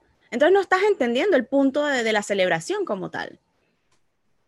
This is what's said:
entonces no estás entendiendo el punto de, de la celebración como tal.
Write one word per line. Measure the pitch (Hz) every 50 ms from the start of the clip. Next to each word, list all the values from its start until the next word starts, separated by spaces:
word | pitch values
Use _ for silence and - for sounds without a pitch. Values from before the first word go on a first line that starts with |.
| _ _ _ _ _ -
entonces | - 247 285 320 381
no | 403
estás | 370 - 370 381 392 427
entendiendo | 392 - 262 240 233 254 339 415 -
el | 262 -
punto | - 277 277 277 269 262 294 294
de, | 294 277 247
de | 226 220
la | 214 208
celebración | 208 - 208 196 185 185 170 165 - - 370 427 370
como | - 214 190 175 165
tal. | - - - - - - _ _ _ _ _ _ _ _ _ _ _ _ _ _ _ _ _ _ _ _ _